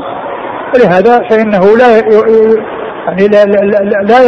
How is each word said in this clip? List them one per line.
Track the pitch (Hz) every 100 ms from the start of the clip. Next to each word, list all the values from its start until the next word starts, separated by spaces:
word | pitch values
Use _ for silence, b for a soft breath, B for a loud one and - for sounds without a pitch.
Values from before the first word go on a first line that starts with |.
| - - - - - - -
ولهذا | - 202 185 226 240 196
فإنه | 220 220 202 196 233
لا | 247 220
ي-، |
ي-، | 220 214 220 220 220 220 - - - - -
يعني | 180 208
لا، | 208
لا، | 202 202
لا، | 202 208 202 208
لا | 202 247